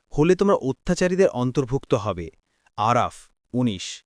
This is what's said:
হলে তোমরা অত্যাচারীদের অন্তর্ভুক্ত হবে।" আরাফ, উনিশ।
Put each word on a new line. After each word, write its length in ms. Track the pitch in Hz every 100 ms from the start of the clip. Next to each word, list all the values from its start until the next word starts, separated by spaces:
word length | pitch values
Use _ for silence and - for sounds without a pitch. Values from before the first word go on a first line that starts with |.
| _
হলে 220 | - 160
তোমরা 220 | 185 196 196
অত্যাচারীদের 720 | 131 - - 175 180 180 190
অন্তর্ভুক্ত 640 | 123 127 135 123 135 -
হবে।" 320 | 123 104 90 80 - _ _ _ -
আরাফ, 360 | 107 120 92 - - _ _
উনিশ। 340 | 123 123 95 - -